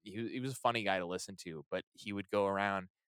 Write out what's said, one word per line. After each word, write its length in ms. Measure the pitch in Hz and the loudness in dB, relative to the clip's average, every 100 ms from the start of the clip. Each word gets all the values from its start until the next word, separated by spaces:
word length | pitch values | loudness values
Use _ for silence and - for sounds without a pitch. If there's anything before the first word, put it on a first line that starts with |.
he 160 | 104 101 | -10 -6
wa-, 80 | 117 | -4
he 100 | 120 | -4
was 140 | 131 | -4
a 20 | 131 | 0
funny 280 | 127 117 | 2 2
guy 140 | 101 95 | 4 2
to 60 | 90 | 2
listen 300 | 90 - 95 | -4 -6 -10
to, 220 | 90 80 73 | -8 -8 -4
but 140 | 92 - | -4 -6
he 200 | - 110 | -10 -6
would 160 | 101 101 | -4 0
go 140 | 104 98 | 2 4
around 400 | 98 101 98 92 _ | 4 2 0 -4 _